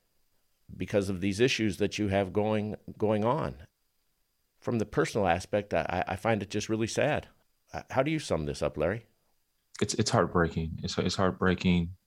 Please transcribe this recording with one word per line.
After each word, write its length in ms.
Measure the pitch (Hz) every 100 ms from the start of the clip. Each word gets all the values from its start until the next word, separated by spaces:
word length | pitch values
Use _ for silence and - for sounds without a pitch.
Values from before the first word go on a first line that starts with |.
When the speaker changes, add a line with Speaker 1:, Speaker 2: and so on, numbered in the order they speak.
| _ _ _ _ _ _ - -
Speaker 1:
because 320 | 90 104 95
of 100 | 90
these 200 | 101 98
issues 380 | 131 135 110 87
that 200 | 101 -
you 120 | 104
have 220 | 98 95
going, 440 | 104 107 107 107 92 - -
going 300 | 107 107 110
on. 300 | 156 - 69 - _ _ _ _ _ _ _ _ _
From 180 | - 117
the 80 | 101
personal 400 | - 160 117 92
aspect, 480 | 87 - 104 101
I, 300 | 87 73 90 -
I 80 | 95
find 280 | 113 110
it 80 | 95
just 180 | 104 -
really 160 | 110 113
sad. 420 | - 131 123 - _ _ _ _
Uh, 80 | - -
how 140 | 123
do 80 | 143
you 80 | 160
sum 260 | - 85 73
this 160 | 73
up, 160 | 71 76
Larry? 300 | 82 117 - _ _ _ _ _ _ -
Speaker 2:
It's, 140 | 110 -
it's 160 | 113
heartbreaking. 640 | 113 87 87 82 85 80 82
It's, 120 | - -
it's 160 | 90 -
heartbreaking, 760 | 92 90 92 87 92 87 85 92